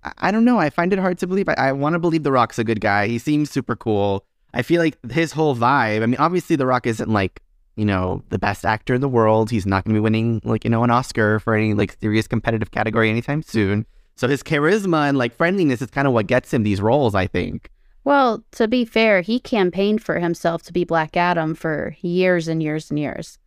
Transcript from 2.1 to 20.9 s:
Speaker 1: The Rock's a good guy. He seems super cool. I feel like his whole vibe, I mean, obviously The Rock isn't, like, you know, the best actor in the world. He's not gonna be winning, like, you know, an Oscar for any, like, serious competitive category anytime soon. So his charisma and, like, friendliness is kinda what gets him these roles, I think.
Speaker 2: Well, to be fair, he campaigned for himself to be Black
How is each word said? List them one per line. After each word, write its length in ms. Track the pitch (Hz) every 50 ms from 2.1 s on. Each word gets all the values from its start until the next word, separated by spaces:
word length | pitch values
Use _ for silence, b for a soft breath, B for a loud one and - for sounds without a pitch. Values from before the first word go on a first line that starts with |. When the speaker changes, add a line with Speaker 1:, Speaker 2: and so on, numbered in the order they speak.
| 160 165 147
Speaker 1:
The 80 | 143
Rock's 280 | 135 127 120 110 - -
a 40 | 117
good 180 | 107 113 104
guy. 260 | 95 107 101 101 104 104
He 120 | 117 117
seems 300 | - - 151 147 151 139
super 260 | - 143 123 - 120
cool. 500 | 104 - 117 107 101 101 101 98 98 _ _ _ _ _ _ -
I 80 | - 123
feel 180 | - 165 170
like 160 | 165 160 - _ - 120
his 200 | 117 165 165 151
whole 240 | - 151 156 151 139
vibe, 480 | 117 120 120 139 143 120 110 107 107 113
I 20 |
mean, 140 | 113 123 123
obviously 380 | 143 165 180 180 160 - 170 147
The 80 | 135
Rock 200 | 127 127 123 - 123
isn't, 220 | 113 110 - -
like, 320 | 110 104 98 92 _ - _ _ _ _ _ _ _
you 100 | - 107
know, 380 | 104 98 92 92 92 92 92 - -
the 100 | - 101
best 260 | - - 101 - -
actor 300 | - 110 110 _ - 131
in 60 | 123
the 80 | 135 143
world. 400 | 127 120 113 110 110 110 113 107
He's 160 | 120 110 92
not 200 | 101 98 95 95
gonna 100 | - 110
be 60 | 107
winning, 400 | 104 110 110 110 110 117 117 110 -
like, 220 | 117 113 110 -
you 40 | 113
know, 140 | 117 113 117
an 80 | 120
Oscar 480 | 117 120 127 - - - 110 104 107 110
for 160 | - - 113
any, 180 | 107 110 110 104
like, 240 | 101 107 95 - -
serious 260 | - 110 104 110 107 -
competitive 440 | - 113 - - 113 110 110 -
category 380 | - - 110 110 110 120 113 110
anytime 320 | 107 113 120 - 143 151
soon. 440 | 151 - - 113 107 95 101 107 113 - - - _ _ _
So 120 | - - 123
his 160 | 143 131 -
charisma 640 | - 160 147 147 156 196 226 196 190 165 156 147 143
and, 100 | 139 139
like, 160 | 123 120 -
friendliness 480 | _ 165 170 185 202 180 147 127 110
is 100 | 139 120
kinda 200 | - - 143 139
what 160 | 123 117 107 90
gets 260 | 123 123 - - -
him 100 | 139 107
these 180 | 107 101 95
roles, 340 | 101 110 120 147 143 117 101
I 120 | 101 92 92
think. 420 | - 87 90 - 92 120 _ - - _ _ _ _ - _
Speaker 2:
Well, 380 | 277 285 277 269 247 220 208 - _ -
to 160 | - 233 214
be 160 | 240 254 240
fair, 340 | 226 - 226 226 220 208 190
he 180 | 170 - 220 254
campaigned 640 | _ - - 220 190 180 165 180 196 202 214 220
for 160 | - - 160 156
himself 460 | 175 170 170 - - 170 165 165 -
to 80 | - 170
be 120 | 180 175
Black 320 | 165